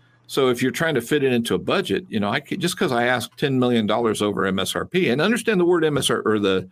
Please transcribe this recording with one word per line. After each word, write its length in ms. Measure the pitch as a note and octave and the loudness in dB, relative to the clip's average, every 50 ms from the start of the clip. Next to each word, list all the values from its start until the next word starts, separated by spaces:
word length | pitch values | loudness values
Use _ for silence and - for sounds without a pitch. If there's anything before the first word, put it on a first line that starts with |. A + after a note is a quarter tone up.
| _ _ _ _ _ | _ _ _ _ _
So 220 | _ - - C3+ B2+ | _ 0 2 2 2
if 140 | B2 A#2+ B2 | 2 2 0
you're 80 | C3 | -2
trying 240 | B2 - - D#3+ D#3 | 0 0 -2 0 0
to 60 | B2 | -2
fit 220 | - - D3+ D3+ C3+ | 0 0 0 2 2
it 100 | C3 B2 | 2 2
into 220 | A#2+ A#2 - G2+ | 2 0 0 -2
a 40 | F2+ | -2
budget, 480 | F#2 - C3+ F#3+ F#3 F#3 G3+ F3+ F#3 - | 0 0 -2 -2 0 -2 -4 -4 -4 -4
you 100 | - A2 | -4 -2
know, 100 | G2+ G2+ | -2 -2
I 100 | A2 C#3+ | -2 -4
could, 200 | - - - G3 | -4 -6 -8 -4
just 160 | E3+ E3+ - - | -4 -4 -2 -2
'cause 140 | G#3+ F3+ - | -2 0 0
I 120 | A#2+ A#2+ | 0 0
ask 280 | B2 B2+ A#2+ A2+ - - | 0 0 -2 -4 -8 -6
ten 220 | - - C#3+ C3+ B2+ | -4 -2 0 0 2
million 280 | B2+ B2 B2 A#2 A2 | 2 2 2 2 2
dollars 360 | G2 G#2+ A#2 A#2+ A2+ G#2 - G#2 | 0 0 0 0 0 0 0 0
over 240 | G#2 G2+ - - | -2 0 0 0
M 120 | G2 F#2+ G2 | 0 0 -2
S 160 | F#2+ - - | -2 -4 -4
R 120 | F3+ E3 | -6 -6
P, 220 | - - F3+ F#3 C3+ | -2 -2 0 0 0
and 120 | A2+ C#3 | 0 0
understand 400 | D#3 G3+ A#3 A#3+ - - A3 F3+ | 0 0 0 -2 -2 0 0 2
the 40 | F3 | 2
word 200 | E3+ F3+ E3+ D#3+ | 2 2 2 2
M 140 | D#3 D3 C#3 | 2 0 0
S 120 | C3 - | 0 0
R, 120 | B2+ G#2 - | 0 0 2
or 140 | G#2+ G#2+ G#2+ | 2 2 2
the 300 | G2+ F#2+ F#2+ F#2+ F#2 - | 2 2 2 0 -2 -6